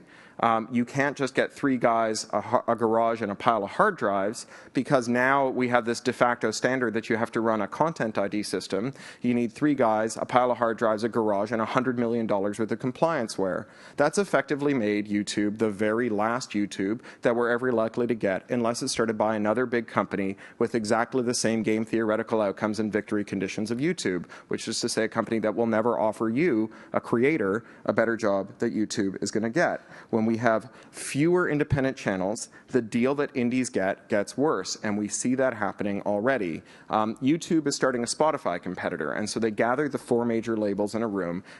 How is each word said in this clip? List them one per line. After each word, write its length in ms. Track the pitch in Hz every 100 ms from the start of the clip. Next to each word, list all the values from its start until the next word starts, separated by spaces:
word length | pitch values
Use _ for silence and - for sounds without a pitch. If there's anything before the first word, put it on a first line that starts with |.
| - - - -
um, 280 | 117 113 110
you 140 | 120
can't 320 | 120 139 139 135
just 180 | 131
get 180 | - 110
three 240 | - 139 127
guys, 520 | 120 113 113 110 -
a 80 | 107
har-, 220 | - 123 -
a 80 | 113
garage, 460 | 117 113 113 113
and 100 | 104
a 20 |
pile 300 | 98 - 113
of 80 | 101
hard 240 | - 208 175
drives, 500 | 110 98 98 120 - - -
because 360 | - 117 139 117
now 400 | 120 127 139 131
we 180 | 123 123
have 180 | 123
this 140 | 113 117
de 140 | 123
facto 400 | 117 123 117 113
standard 420 | 107 127 131 120
that 160 | 107 -
you 60 | 110
have 160 | 117
to 80 | 120
run 220 | 113 110
a 40 | 98
content 500 | - 156 165 117 110
I 100 | 101
D 160 | 104
system. 500 | 101 95 - 95 123 - - -
You 140 | 123
need 180 | 120 117
three 220 | - 151
guys, 420 | 135 117 110 110 -
a 80 |
pile 280 | - 127 123
of 60 | 117
hard 200 | 117 107
drives, 240 | 113 110
a 60 | 113
garage, 420 | 117 107 98 107
and 100 | 117
a 40 |
hundred 340 | 110 135 127 123
million 300 | 117 117 110
dollars 320 | 104 101 104
worth 100 | 107
of 80 | 117
compliance 580 | 127 - 165 156 110 -
ware. 300 | 95 85 - - - -
That's 200 | 147 202
effectively 580 | 196 139 - 143 143
made 340 | 135 104 104 104
YouTube 500 | 104 101 - 104 110
the 120 | 110
very 380 | 98 107 110 123
last 440 | 104 110 123 -
YouTube 480 | 104 101 - 98 117 - -
that 120 | 127
we're 160 | 120 120
ever 220 | 120 127
likely 340 | 113 110 - 120
to 80 |
get, 340 | 117 101 92 -
unless 320 | 123 113 120
it's 120 | 131
started 260 | - 113 107
by 160 | 110
another 320 | 110 104 110 123
big 220 | 120 113
company 480 | 117 98 92 98 98 - -
with 160 | 117 123
exactly 480 | 107 113 117 131
the 100 | 120
same 300 | 120 110 113
game 200 | 107 110
theoretical 560 | 110 113 110 110 110 113
outcomes 380 | 101 92 107 104
and 140 | 107
victory 320 | 104 - 107
conditions 480 | 101 101 95 - 107
of 60 | 120
YouTube, 480 | 156 175 107 90 - - -
which 220 | 107 -
is 100 | 110
to 60 | 120
say 140 | -
a 60 | 110
company 320 | 117 107 113
that 160 | 107 98
will 100 | 117
never 320 | 110 117 73
offer 300 | 110 101 113
you, 420 | 117 175 113 110 - -
a 80 | -
creator, 640 | - 117 131 160 98 98 - - -
a 60 |
better 240 | 113 113 113
job 340 | 110 98 98 -
that 120 | 120
YouTube 480 | 107 104 - 98 95
is 120 | 101
gonna 180 | 113 113
get. 300 | 135 151 87 - - -
When 180 | 113 110
we 80 | 113
have 340 | 120 110 120 - -
fewer 580 | - - 135 160 180 156
independent 480 | 147 147 147 131 -
channels, 540 | - 95 92 113 - - -
the 160 | 131
deal 320 | 110 120 123
that 160 | 143 143
indies 360 | 127 120 127 123
get 400 | 101 95 - -
gets 260 | 107 101 -
worse, 400 | 151 113 92 -
and 160 | 110 104
we 100 | 104
see 260 | - 123 131
that 180 | 131
happening 480 | 107 101 - 101 101
already. 580 | - 104 117 104 90 78 - - -
Um, 260 | 107 107 -
YouTube 440 | 131 165 - 160 147
is 80 |
starting 280 | - 135 123
a 40 | 117
Spotify 560 | - 156 143 - 87
competitor, 500 | - 90 87 85 76
and 180 | 65 104
so 100 | 110
they 100 | 113
gathered 420 | 104 117 131 147
the 40 | 123
four 300 | - 120 120
major 280 | 113 113
labels 400 | 113 104 98 104
in 80 | 110
a 40 | 113
room 360 | 98 87 87 -